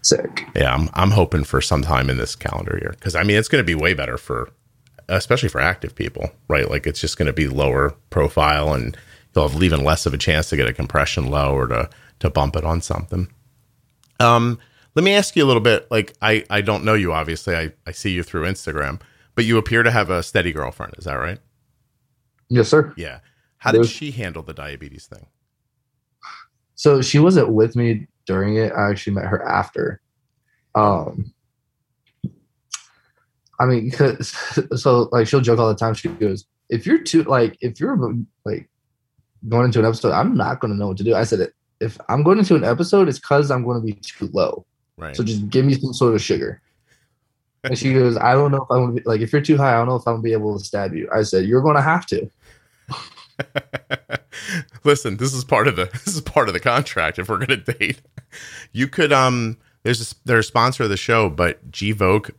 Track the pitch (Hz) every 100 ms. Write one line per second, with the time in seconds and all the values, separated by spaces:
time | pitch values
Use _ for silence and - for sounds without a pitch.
0 | - - - - - - 67 64 80 -
1 | 95 104 85 80 69 65 - 76 69 67
2 | 65 64 58 - - - 50 - - -
3 | 95 85 98 104 110 147 90 80 82 80
4 | 65 60 - 60 60 _ _ _ _ -
5 | - 92 - 120 101 64 73 90 - -
6 | - - - _ _ 76 53 71 78 73
7 | 78 - 76 67 71 65 69 65 71 -
8 | _ - 73 - 73 73 76 71 58 -
9 | - - _ - 73 69 90 78 69 78
10 | - 69 - 78 78 71 60 64 64 71
11 | 71 - 65 73 69 69 62 57 - -
12 | - _ - - 71 82 80 82 - 85
13 | 87 87 90 _ _ _ _ _ _ _
14 | _ _ 120 117 120 117 _ _ _ -
15 | 185 202 196 175 139 120 113 110 - 113
16 | 101 _ 107 110 - 104 101 104 107 107
17 | 90 80 78 80 - 85 80 - - -
18 | 101 90 82 87 82 95 - 76 71 69
19 | - _ _ - 113 117 110 117 117 113
20 | 90 90 82 104 87 78 64 - - -
21 | 87 69 73 98 _ _ _ _ _ _
22 | _ _ _ _ _ 123 110 151 151 -
23 | 80 64 _ _ _ _ 123 113 117 -
24 | 151 120 98 80 78 71 71 69 71 71
25 | - - - _ _ _ _ _ _ _
26 | _ _ - - - _ _ - 151 139
27 | 127 143 170 185 110 110 113 120 120 110
28 | - _ - 95 98 107 110 - 101 98
29 | - 98 95 101 - 95 95 - - -
30 | _ _ _ _ _ _ _ 107 104 90
31 | 76 - - _ _ _ _ _ _ _
32 | _ _ - _ _ _ _ - _ _
33 | _ _ _ _ _ - 127 123 110 -
34 | 139 - - - - - 185 127 143 120
35 | 117 120 110 139 120 117 113 104 113 107
36 | - - 107 95 - _ _ 117 180 320
37 | - 165 156 131 113 - 123 - 185 254
38 | 120 117 107 _ - - - _ _ _
39 | _ _ _ _ 110 117 123 117 113 113
40 | 117 82 170 220 - 139 113 101 101 95
41 | 104 104 110 104 92 _ _ _ 113 -
42 | - 131 151 202 196 160 113 123 175 202
43 | 180 131 - 143 143 127 120 120 113 101
44 | - - 98 98 85 - - _ _ -
45 | 80 67 110 107 104 127 139 131 139 123
46 | 123 110 - 87 - - _ _ _ _
47 | _ _ _ _ _ _ 131 127 135 131
48 | 123 117 123 131 143 139 135 127 123 117
49 | 117 110 113 147 143 147 139 117 120 127
50 | 123 113 113 110 107 104 95 101 98 78
51 | - 110 104 92 95 127 147 147 147 170
52 | - - 107 _ _ _ _ _ - -
53 | - - - - - 143 - - _ 135
54 | _ - _ - - 180 - - 147 147
55 | - 104 131 131 123 127 123 90 90 123
56 | - 170 - - 113 90 - 120 135 -
57 | 80 - 92 107 127 131 - 120 104 -
58 | _ - _ - - - - - 139 -
59 | 151 139 131 123 113 110 _ _ 117 120
60 | 117 - - 117 110 120 120 131 113 98
61 | - 113 104 76 87 - 64 - 101 104
62 | 95 104 -